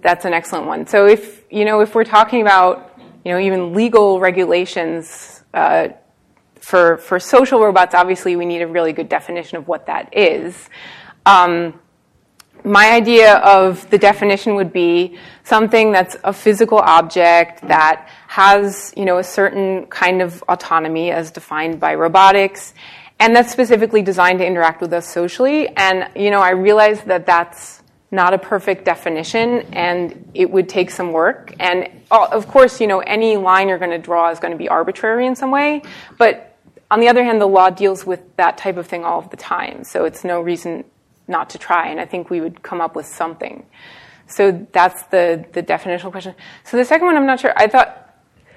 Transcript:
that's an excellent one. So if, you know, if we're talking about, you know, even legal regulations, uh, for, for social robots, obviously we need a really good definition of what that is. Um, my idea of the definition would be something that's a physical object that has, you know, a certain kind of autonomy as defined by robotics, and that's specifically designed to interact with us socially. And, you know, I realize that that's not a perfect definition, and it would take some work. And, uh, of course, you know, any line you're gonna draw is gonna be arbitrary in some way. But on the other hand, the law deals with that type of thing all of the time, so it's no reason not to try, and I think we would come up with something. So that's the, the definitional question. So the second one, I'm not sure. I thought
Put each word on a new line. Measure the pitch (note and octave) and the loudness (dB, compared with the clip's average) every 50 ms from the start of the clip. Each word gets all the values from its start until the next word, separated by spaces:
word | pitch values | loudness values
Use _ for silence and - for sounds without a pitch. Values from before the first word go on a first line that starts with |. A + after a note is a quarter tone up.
| - | -2
that's | F3 F3 F3 - | -2 0 0 -2
an | F#3+ F3 | -4 -6
excellent | C#3 C#3 - - E3 D3 | -6 -6 -8 -8 -8 -8
one. | D#3 D#3 D#3 D#3 | -8 -10 -10 -8
So | - - G#3 G3+ | -2 2 4 4
if, | G3+ G#3+ A3+ - - - _ _ _ | 4 4 4 0 -6 -20 _ _ _
you | - G#3+ G#3 | -6 -4 -2
know, | G#3 G#3+ G#3+ | 0 0 0
if | G#3 G#3+ - | 0 0 0
we're | A#3 A3 | -2 -2
talking | A3 A3 G#3 A3 A3 B3 B3 A3 | 2 2 2 2 2 0 0 2
about, | G#3 G3 F#3+ F#3 F#3 F#3 - - - _ _ - - - _ - | 2 4 4 4 2 0 -2 -8 -18 _ _ -20 -20 -20 _ -10
you | F3+ F3 | -6 -4
know, | F3+ | -2
even | F#3+ G3 F#3+ F#3 F3+ F3 E3+ | -2 -2 -2 -4 -4 -4 -2
legal | G3+ A3+ A#3+ A3 A3+ G#3 G3+ F#3+ F#3 | -2 0 2 4 4 4 4 2 2
regulations, | F#3+ F#3 F3+ F#3 F#3 E3+ F3 F3 F#3 F#3 - F#3 E3+ E3 E3 E3 D#3+ - - - - - - - _ _ - | 0 0 0 0 0 0 0 -2 -2 -4 -6 -6 -6 -6 -6 -8 -10 -14 -18 -20 -20 -20 -20 -20 _ _ -4
uh, | - D#3+ D#3 D#3 E3 D#3+ - - - _ _ _ _ _ _ _ _ _ _ _ | -2 0 0 0 0 -2 -4 -6 -14 _ _ _ _ _ _ _ _ _ _ _
for, | _ - - - F#3 F3 E3+ E3 D#3+ | _ -8 0 2 4 4 4 2 0
for | - - F#3+ F3+ | -2 -6 -6 -6
social | F3+ - - C4 C4+ B3 C4+ A#3+ | -2 2 4 4 4 4 2 2
robots, | A3 G#3+ F#3+ F#3 F3+ F3+ - | 2 4 4 4 2 4 2
obviously | F3 F3+ F3+ F#3 F3+ - F#3+ F3+ | 0 0 0 -2 -4 -4 -4 -4
we | F3 F3 | -4 -4
need | F3 E3+ E3+ | -6 -6 -6
a | E3+ | -6
really | E3 E3 F3 E3 D#3+ D#3 | -6 -4 -2 -2 -2 -4
good | D#3+ E3 - | -6 -6 -6
definition | - D3+ - - F3 F3 E3+ - - | -6 -6 -6 -8 -10 -12 -12 -12 -14
of | E3+ D3 E3 | -12 -8 -8
what | E3+ D#3 - | -8 -8 -8
that | - E3+ - - - - | -8 -10 -10 -10 -6 -2
is. | G3+ G#3 E3+ D#3+ C#3+ - E3+ F3+ - - - - - - - - - - - - _ _ | 0 0 2 0 -2 -6 -10 -14 -16 -20 -20 -20 -20 -20 -20 -20 -20 -20 -20 -20 _ _
Um, | F#3+ G3 F#3 F3+ F3 F3 E3+ E3+ E3+ D#3+ - _ _ _ _ _ _ _ _ _ _ _ _ _ _ _ - - | 4 6 6 6 4 2 -2 -4 -6 -10 -14 _ _ _ _ _ _ _ _ _ _ _ _ _ _ _ -12 -4
my | G3+ G3+ G3+ G#3 A3 A3+ | 2 4 4 6 6 4
idea | A#3+ A3+ G#3+ A#3+ A3+ A3 G#3+ G#3 - | 4 2 4 6 6 8 8 6 6
of | - G3 G3 F#3+ F#3+ F#3+ F#3 F3+ - - | 6 6 6 6 4 2 0 -4 -2 0
the | - G3+ | 0 4
definition | G#3+ G3+ G#3 G3+ G#3 G3+ G3 G3 - A#3 G#3+ | 4 4 2 2 0 -2 -2 -2 -2 -4 -2
would | G3+ F#3+ E3+ - | -2 -4 -4 -2
be | F3+ F3 E3+ E3+ F3 F3 F3+ F3 - - - - _ _ | -2 0 0 0 0 -2 -4 -6 -14 -20 -20 -20 _ _
something | - A#3 A3 A3 G#3+ A#3 A3+ A3 G#3+ G#3 | 0 0 0 2 2 2 2 2 2 2
that's | F#3 F#3 F#3 - - - | 2 0 -2 -4 -8 -6
a | F#3+ G3+ | -6 -6
physical | - - G#3+ G#3+ G3 A3+ A3 A3 G#3+ | -2 0 0 2 2 2 2 2 2
object | G3+ - E3 E3 E3 E3 - F#3 F3 E3+ E3+ E3+ E3+ E3 - - - - | 4 4 4 4 4 2 0 2 2 4 4 4 2 0 -4 -10 -4 0
that | E3+ D#3+ D#3 D#3 D#3+ - - - - - _ | 2 2 2 2 0 -2 -6 -12 -20 -20 _
has, | - - - G3 G3 G3+ G3+ G3+ G3+ G3 - - - - | -8 0 4 4 6 6 4 2 -2 -6 -10 -14 -14 -10
you | - G3+ | -6 -2
know, | F#3+ F3+ F3+ | -2 -2 -2
a | F#3 | -2
certain | F#3 - - G3 G3 - G3 G3 F#3+ F#3+ F#3+ - - | -4 -2 -2 -2 -2 -2 -2 -4 -4 -4 -6 -8 -12
kind | - - F#3 F3+ F#3 F#3 F#3 | -6 -2 -2 0 0 0 -2
of | F3 E3+ - - | -4 -6 -8 -6
autonomy | - F3+ F3+ - - E3 D#3+ D#3+ D#3+ D#3+ D#3+ E3 F3 | -4 -4 -4 -4 -2 -2 -2 -2 -2 -4 -6 -4 -4
as | E3 E3 E3 D#3+ | -4 -6 -6 -8
defined | - - - - D3+ D#3 D#3 E3 E3 D#3+ | -12 -18 -16 -12 -8 -8 -6 -8 -6 -4
by | D#3+ D#3 D#3 | -4 -4 -2
robotics, | D#3 D#3+ E3 E3 F#3+ F#3+ G3 G3 G3+ G3 G3 G3 - - - - - - - - - - - _ - | -2 -2 2 4 6 6 6 6 4 2 -2 -4 -10 -20 -20 -20 -20 -20 -20 -20 -20 -20 -16 _ 0
and | G#3+ A3 A3+ | 0 4 4
that's | A#3+ A#3+ A#3+ - | 4 2 2 0
specifically | - B3+ A3 B3 G#3+ A3 A3 A3 A3 | -2 0 2 2 2 2 0 0 0
designed | G3+ F#3 F#3+ F3+ F3+ F3+ F#3 F#3 | -2 -2 0 0 0 2 0 0
to | F#3 | -2
interact | F3 F#3 F3 E3+ E3 E3 E3 | -2 -2 0 0 0 -2 -4
with | - E3+ E3+ | -6 -6 -6
us | E3+ E3 | -6 -8
socially. | - - F3 F3 F3+ - - B3 C4+ D4 D4+ D4 - - | -8 -6 -6 -6 -6 -4 -2 -2 0 0 -2 -2 -4 -4
And, | - G3 F#3+ F#3+ F#3 F3+ - - | -2 -2 0 0 -2 -4 -8 -6
you | - G3+ G#3 | -4 -2 0
know, | G3+ G3+ | 0 2
I | F#3+ F#3 F#3 | 2 2 0
realize | F#3 F#3 G3+ G#3 G#3+ G#3+ G#3+ G#3+ G#3 - | 0 2 2 4 4 4 2 2 -2 -4
that | - F#3+ F3+ E3+ | -4 -4 -4 0
that's | - F3+ E3+ E3+ - - - - - - - _ _ _ _ _ _ | 0 0 0 0 -4 -10 -18 -20 -20 -20 -20 _ _ _ _ _ _
not | - F#3+ F3+ F3+ F#3+ | -4 -2 0 0 0
a | F#3+ | 0
perfect | F#3+ - A3 G3 F3+ - G3 F3+ - | -2 -4 -6 -4 -4 -4 -6 -4 -4
definition, | - E3+ E3 - F3+ E3 D#3 D#3+ D#3+ - A3+ A3+ A#3+ A#3+ A#3+ - - E3 | -4 -4 -4 -6 -6 -6 -6 -6 -6 -4 -2 -2 -2 -2 -4 -6 -8 -8
and | F3+ F3 F3 F3 F3+ F3+ E3 - - - - - | -6 -4 -4 -4 -4 -6 -8 -10 -14 -20 -10 -4
it | - F3+ F3 | -2 -2 0
would | F3 F#3+ F3+ | 0 -2 -2
take | F3+ - G3+ F3+ F3+ | -2 -2 -4 -4 -4
some | - - F#3 F3 E3 | -6 -8 -8 -4 -2
work. | D#3+ D#3+ G3 C4+ - - - - - | 0 0 0 -2 -4 -10 -20 -12 -6
And, | - F3+ F3+ F#3 F3+ - - - _ _ | -4 -2 -2 -2 -4 -8 -12 -20 _ _
uh, | A3+ A3+ G3 - - | 2 2 2 2 -2
of | A3 G#3 - | -4 -4 0
course, | - C4+ C4 B3+ - - | 4 4 4 4 2 -2
you | A3+ | -2
know, | G#3 G3 F#3+ | -2 -2 -2
any | - - G#3 G#3+ A3+ A3+ A3 | -4 -4 -4 -2 0 0 0
line | G3+ F#3+ F#3 F#3 F#3+ G3 G3 | 0 0 2 2 2 2 0
you're | F#3 | -2
gonna | F3 F3+ F3 E3+ E3+ | -4 -4 -6 -6 -8
draw | D#3+ - E3+ E3+ E3+ E3+ | -6 -4 -2 -2 0 -2
is | E3 E3+ | -2 -4
gonna | - E3+ E3+ | -8 -8 -8
be | E3 E3+ - | -8 -6 -4
arbitrary | E3 D#3+ E3 F3 F#3+ - - A3 A3 A#3 B3 | -4 -2 -2 -4 -6 -6 -4 -4 -2 -2 -2
in | B3+ B3+ | -4 -4
some | B3 - C4 | -6 -6 -4
way. | C4 C#4 C#4+ D4 D4+ D4 D4 - - - - - - | -2 -2 -2 -2 -4 -6 -10 -14 -20 -20 -20 -14 -2
But | - A#3 A3+ - - - - _ _ _ _ _ _ _ _ | 0 0 0 0 -2 -8 -20 _ _ _ _ _ _ _ _
on | G#3 G#3+ | -2 2
the | A#3 A#3+ | 2 2
other | A#3+ B3 B3 | 2 2 0
hand, | A#3+ A3+ A3 G#3 | 0 0 0 0
the | |
law | G3 G3 F#3+ F#3 F#3+ | 2 4 4 4 4
deals | F3+ F#3 G3+ G3 F#3+ F#3 - | 2 0 -2 -2 -2 -4 -6
with | F#3 F#3 F3+ - _ _ | -10 -10 -10 -12 _ _
that | - F#3 E3+ - | -2 -2 -2 -2
type | - - G3 F#3 F3 | -4 -6 -8 -8 -8
of | E3+ | -10
thing | - - F3 E3+ | -12 -12 -10 -8
all | E3 E3+ E3+ | -6 -6 -8
of | E3 F#3 | -8 -12
the | - | -18
time, | - - - F#3 F3 - - - - - | -20 -12 -10 -8 -8 -8 -10 -14 -16 -16
so | - - - E3+ | -10 -6 -4 -4
it's | D#3+ D#3 - - | -4 -6 -8 -8
no | F#3 F3 F3 | -8 -6 -6
reason | E3+ E3+ F3 E3+ - F3 E3 D#3+ - - _ _ _ _ _ _ _ | -6 -6 -6 -8 -8 -10 -12 -12 -14 -18 _ _ _ _ _ _ _
not | - F#3 F3+ - - | -10 -8 -8 -8 -10
to | - | -14
try, | - - - - - E3 - | -16 -8 -4 -4 -4 -4 -4
and | D#3 D#3+ | -8 -10
I | E3+ | -12
think | E3+ - F3+ E3+ - | -10 -12 -12 -10 -8
we | F#3 F3 D#3+ | -8 -8 -8
would | E3 E3+ - - | -8 -12 -14 -16
come | - - F3 E3 | -12 -10 -8 -8
up | D#3+ E3 | -8 -8
with | D#3+ D3+ | -12 -16
something. | - - - E3+ E3 E3 E3 - - - - - _ _ _ - - - - - - _ _ _ | -14 -12 -10 -10 -10 -10 -12 -16 -16 -16 -18 -20 _ _ _ -20 -20 -20 -20 -20 -20 _ _ _
So | _ - - G3+ G3 F#3 E3+ G3+ - - | _ -4 -2 0 0 0 -2 -8 -4 0
that's | F3+ F3 - - - - | 0 0 0 0 -4 -10
the, | _ - F#3 F3 F3 E3+ E3 E3 - - | _ -2 0 0 0 -2 -4 -8 -10 -12
the | F3+ E3+ | -10 -6
definitional | - E3 E3 - G3 F3 F3 E3+ F#3 | -4 -6 -6 -6 -8 -8 -8 -10 -12
question. | F3 G3 F3+ F#3+ F3+ _ - - - - _ | -16 -16 -16 -16 -18 _ -20 -20 -20 -20 _
So | - - | -6 -4
the | A#3+ B3 | -2 0
second | B3 D4+ D#4+ E4+ | 0 0 0 0
one, | F4+ E4 | 0 0
I'm | D4+ C#4 | 0 0
not | C4+ C4 B3 | 0 -2 -2
sure. | - C4 - | -2 -2 0
I | - - | 2 2
thought | G#3+ G#3+ C4 - - - - - _ _ _ _ _ _ _ _ _ _ | 2 4 2 2 0 -2 -12 -20 _ _ _ _ _ _ _ _ _ _